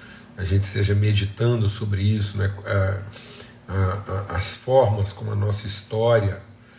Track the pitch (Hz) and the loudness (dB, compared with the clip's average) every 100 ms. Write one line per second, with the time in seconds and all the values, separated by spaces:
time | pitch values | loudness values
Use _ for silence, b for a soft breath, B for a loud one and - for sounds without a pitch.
0 | B B B - 87 98 101 107 101 101 | B B B -8 0 0 2 0 2 4
1 | 104 104 101 - 117 120 101 - 104 98 | 4 2 0 0 0 2 0 -2 -2 0
2 | 101 107 101 101 98 98 - 98 95 98 | 2 2 0 -2 -2 -2 -2 0 0 -2
3 | 98 - - - - - - 95 92 98 | -8 -16 -18 -20 -20 -20 -6 0 0 0
4 | 95 95 98 85 - - - 131 113 104 | -4 -6 -4 -2 0 -2 2 4 6 2
5 | 101 - 110 104 104 104 107 - - 110 | -2 -4 -6 -2 -2 -2 -4 -8 -6 0
6 | 113 117 101 - - B B | 4 4 2 -2 -10 B B